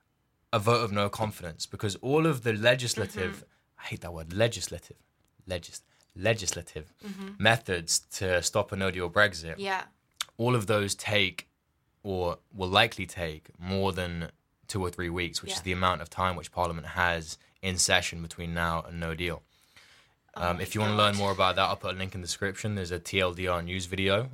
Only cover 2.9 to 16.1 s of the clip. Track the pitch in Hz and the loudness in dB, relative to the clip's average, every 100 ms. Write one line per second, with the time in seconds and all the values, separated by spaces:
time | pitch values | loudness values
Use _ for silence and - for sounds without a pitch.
2.9 | - 95 101 95 98 - _ _ _ - | -2 -2 -2 -4 -6 -14 _ _ _ -10
3.9 | - 90 85 80 92 113 101 - 80 - | -10 -8 -10 -8 2 2 2 -6 -8 -14
4.9 | - _ _ _ _ - 90 - - - | -20 _ _ _ _ -8 -8 -6 -16 -18
5.9 | _ _ - 98 113 92 - 82 - 78 | _ _ -2 0 2 0 -6 -8 -14 -14
6.9 | _ 208 190 98 101 101 113 - 90 85 | _ -14 -12 -12 2 4 4 2 -4 0
7.9 | - - - 92 90 85 107 98 98 95 | -2 -2 -4 2 2 2 0 0 0 -2
8.9 | 90 87 92 104 85 82 80 196 190 - | 0 0 4 4 4 -10 -8 -4 -4 -6
9.9 | _ _ _ - - 117 123 98 107 101 | _ _ _ -12 0 2 2 4 2 2
10.9 | - - 104 95 87 - _ _ _ _ | -2 0 2 2 -2 -14 _ _ _ _
11.9 | _ 101 92 87 85 _ 101 92 98 113 | _ -4 0 0 -2 _ -6 2 4 4
12.9 | - 90 - 85 78 - - 90 95 95 | 2 -8 -6 -6 -8 -16 -14 -2 2 2
13.9 | 90 90 85 82 - _ _ _ 104 90 | 0 -4 -4 -6 -10 _ _ _ -4 -4
14.9 | 87 87 87 85 82 - - 92 90 92 | -4 -4 -2 -2 -4 -6 -6 -2 2 2
15.9 | 87 82 | 2 -4